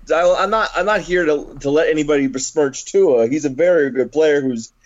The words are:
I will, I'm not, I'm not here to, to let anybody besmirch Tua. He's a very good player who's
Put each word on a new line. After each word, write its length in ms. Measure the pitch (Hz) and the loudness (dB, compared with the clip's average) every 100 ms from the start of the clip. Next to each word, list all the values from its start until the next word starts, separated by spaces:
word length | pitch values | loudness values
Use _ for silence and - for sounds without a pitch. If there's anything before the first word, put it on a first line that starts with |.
| - 156 | -4 0
I 80 | |
will, 120 | 175 180 | 2 2
I'm 120 | 196 | 0
not, 200 | 220 208 | 0 -2
I'm 120 | - 185 | -2 -2
not 160 | 214 | -2
here 240 | 160 180 160 | 0 0 0
to, 280 | 147 - 139 | -2 -4 -8
to 100 | 139 | -2
let 200 | 147 - | 0 0
anybody 380 | 156 147 147 135 | 0 0 0 0
besmirch 580 | 131 - 160 143 135 - | -4 -6 -2 -2 -4 -2
Tua. 420 | 196 190 123 151 | 2 4 4 2
He's 160 | 151 | 0
a 60 | 143 | -4
very 420 | 131 175 170 139 | 0 2 2 0
good 220 | 127 120 | -2 -2
player 260 | 143 156 147 | 2 2 2
who's 320 | 131 120 113 _ | 0 -4 -8 _